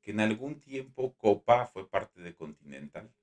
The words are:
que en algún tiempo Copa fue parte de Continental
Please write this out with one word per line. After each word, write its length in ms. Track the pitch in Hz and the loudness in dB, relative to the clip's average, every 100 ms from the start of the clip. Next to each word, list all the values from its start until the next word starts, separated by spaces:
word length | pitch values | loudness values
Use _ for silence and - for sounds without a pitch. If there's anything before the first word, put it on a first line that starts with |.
que 120 | - | -6
en 80 | 104 | 0
algún 400 | 107 113 135 147 | 2 2 -4 -10
tiempo 540 | _ 135 131 - 131 _ | _ -10 -10 -6 -6 _
Copa 500 | 110 101 - 120 123 | 4 4 6 4 4
fue 220 | 95 95 | -8 -4
parte 340 | 98 95 90 | -4 -4 _
de 120 | 87 | -16
Continental 760 | 85 78 76 71 69 73 - 110 _ | -12 -14 -14 -16 -16 -14 -14 -18 _